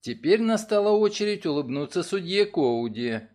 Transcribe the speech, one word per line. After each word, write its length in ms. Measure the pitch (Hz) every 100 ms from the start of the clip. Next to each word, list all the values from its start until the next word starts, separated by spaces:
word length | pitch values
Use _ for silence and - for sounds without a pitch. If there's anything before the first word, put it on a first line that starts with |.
Теперь 400 | - 113 147 214
настала 500 | 226 220 220 208 202
очередь 560 | 214 208 208 208 208 170
улыбнуться 560 | 147 131 139 147 180
судье 440 | 170 196 170 196 202
Коуди. 760 | 175 135 120 117 110 120 113 110